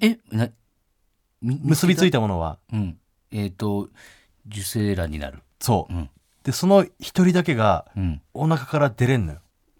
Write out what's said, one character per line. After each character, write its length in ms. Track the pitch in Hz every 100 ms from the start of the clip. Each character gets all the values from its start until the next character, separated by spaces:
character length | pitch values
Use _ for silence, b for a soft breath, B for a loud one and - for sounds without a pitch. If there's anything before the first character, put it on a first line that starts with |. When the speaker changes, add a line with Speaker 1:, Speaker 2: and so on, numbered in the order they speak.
Speaker 1:
え？ 180 | 214 226 _
な、 180 | 151 240 - _ _ _ _ _ _ _ _
み-、 180 | 117 143
Speaker 2:
結 240 | 143 156 180
び 80 | 170
つ 100 | 185
い 60 |
た 80 | 135
も 80 | 107
の 120 | 87
は？ 200 | 80 78 _
Speaker 1:
見 0 |
つ 0 |
け 0 |
た？ 60 | 107
う 20 |
ん。 180 | 92 80 _ _ _
え 140 | 107 101
ー 20 |
と、 400 | 92 104 101 - b b b b _ 104
受 140 | 104
精 340 | 92 113 104 92
卵 160 | 80
に 80 | 76
な 120 | 69
る。 80 | - _ _
Speaker 2:
そ 280 | - 98 -
う。 40 |
Speaker 1:
う 40 | 87
ん。 120 | 71 _ _ _
Speaker 2:
で、 80 | -
そ 160 | - 185
の 180 | 196 - -
一 240 | - -
人 100 | 180
だ 100 | 180
け 120 | 175 120
が 300 | 104 85 - 98
Speaker 1:
う 20 |
ん。 220 | 90 73 -
Speaker 2:
お 140 | - 156
腹 180 | 151 127
か 140 | 151
ら 100 | 143
出 180 | - 123
れ 100 | 131
ん 80 | 82
の 80 |
よ。 60 | 73 _ _ _